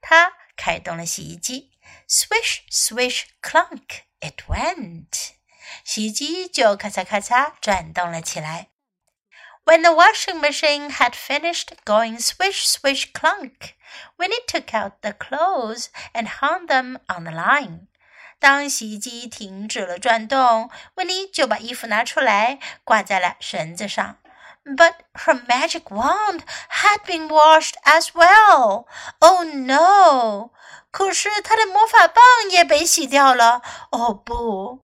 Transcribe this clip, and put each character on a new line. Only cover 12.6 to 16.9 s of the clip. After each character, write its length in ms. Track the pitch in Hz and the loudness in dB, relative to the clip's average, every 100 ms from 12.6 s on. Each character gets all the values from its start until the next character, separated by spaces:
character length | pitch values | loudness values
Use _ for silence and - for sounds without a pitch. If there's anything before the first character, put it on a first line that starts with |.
| - | -4
swish, 460 | - 277 269 - | -2 -4 -4 -8
clunk, 600 | - 311 403 285 _ - _ _ - - _ | -4 -4 -4 -10 _ -20 _ _ -20 -20 _
Winnie 260 | 359 466 494 | -6 -6 -6
took 260 | 330 - | -10 -6
out 260 | 220 196 _ | -6 -6 _
the 100 | 208 | -12
clothes 760 | 202 - 277 349 359 220 233 - - - | -12 -12 -4 -2 -2 -6 -10 -14 -16 -12
and 140 | 233 214 - | -10 -10 -4
hung 260 | 277 359 339 | -4 -4 -2
them 320 | 269 254 | -2 -2